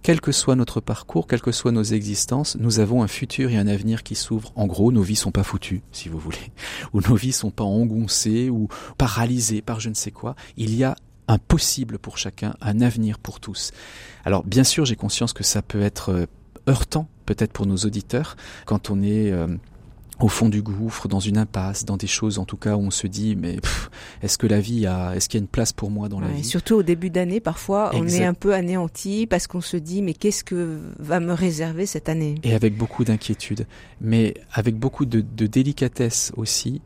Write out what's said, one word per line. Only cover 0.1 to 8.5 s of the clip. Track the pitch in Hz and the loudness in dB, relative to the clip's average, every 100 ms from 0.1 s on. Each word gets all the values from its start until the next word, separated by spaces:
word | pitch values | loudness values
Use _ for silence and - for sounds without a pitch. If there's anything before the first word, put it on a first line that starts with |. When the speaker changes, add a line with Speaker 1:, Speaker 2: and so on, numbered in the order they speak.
| 165 | 2
Speaker 1:
que | - | 2
soit | 139 - 127 | 0 2 2
notre | 117 - | 2 -2
parcours, | - 110 - 165 - | -4 -6 -2 -4 0
quelles | 120 | 0
que | - | 0
soient | 113 123 | 0 2
nos | 117 | 2
existences, | 107 110 104 101 - 127 151 - | 2 0 0 -4 0 0 -2 0
nous | 117 107 | 2 4
avons | 104 123 | 4 4
un | 104 | 2
futur | - 127 - 131 | -2 -6 -2 2
et | 113 | 2
un | 101 | 2
avenir | 101 107 113 | 2 0 -2
qui | - | -4
s'ouvrent. | 110 - 113 110 - | -8 -2 -4 -4 -2
En | 104 | -2
gros, | 90 113 | 4 4
nos | 123 | 6
vies | 92 107 | 4 2
sont | 98 | 0
pas | 98 | 0
foutues, | 92 95 - 135 - | 0 -2 -4 -6 -6
si | - 85 | -14 -10
vous | 80 | -8
voulez. | 80 - - - | -8 -10 -12 -14
<laughs> | - - - | -12 -12 -2
Ou | 104 | 0
nos | 90 | 4
vies | 110 131 | 4 4
sont | - 110 | -2 -4
pas | - | -2
engoncées | 101 104 117 110 110 - 107 110 127 | 0 2 2 0 0 0 2 2 2